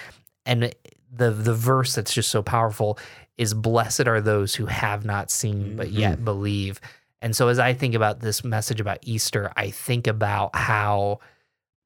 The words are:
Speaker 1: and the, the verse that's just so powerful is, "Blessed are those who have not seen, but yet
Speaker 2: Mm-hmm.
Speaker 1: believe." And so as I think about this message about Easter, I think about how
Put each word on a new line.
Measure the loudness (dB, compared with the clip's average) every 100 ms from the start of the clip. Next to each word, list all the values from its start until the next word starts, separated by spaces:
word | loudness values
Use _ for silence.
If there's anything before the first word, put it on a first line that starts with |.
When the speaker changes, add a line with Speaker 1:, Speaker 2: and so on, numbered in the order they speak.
| -16 -20 _ _ 0
Speaker 1:
and | 0 0 -4 -20 _ _
the, | 0 0
the | 2 0
verse | 2 2 2 2 -2
that's | -2
just | -2 0
so | 0
powerful | 0 2 2 2 -2 -2 -8 -20 -12 -2
is, | -2
"Blessed | 0 2 2 2 2 2
are | 2
those | 4 2 2 -2
who | -4
have | -2 -2 -2 -2
not | -4 -2
seen, | -2 -2 -2 -4 -6
but | -4
yet | 2 2 2
Speaker 2:
Mm-hmm. | 0
Speaker 1:
believe." | -2 0 -2 -2 -8 -14 -20 _ _
And | -4 2
so | 4
as | 4
I | 2
think | 2 0 2
about | 0 0
this | -4 -4
message | -2 -2 -2 -2
about | -4 -6
Easter, | -4 -4 -2 -2 -2 -4
I | -4
think | -4 -2 0 0
about | 0 0 0 0 0
how | 0 2 2 0 0 -4 -10 _ _ _ _ _